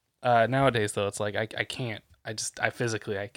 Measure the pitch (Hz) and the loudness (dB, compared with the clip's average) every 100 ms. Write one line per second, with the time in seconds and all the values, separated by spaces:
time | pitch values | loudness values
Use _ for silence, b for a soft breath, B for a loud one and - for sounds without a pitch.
0 | _ _ 127 117 113 135 135 117 104 - | _ _ 4 4 6 4 4 4 0 0
1 | 101 - 104 101 110 - - - 123 107 | -2 -2 -2 -2 -4 -4 -6 -4 -6 -8
2 | _ _ - 110 - - 113 - 120 110 | _ _ -10 -8 -8 -4 -4 0 -2 -2
3 | - 98 101 | -4 -6 -6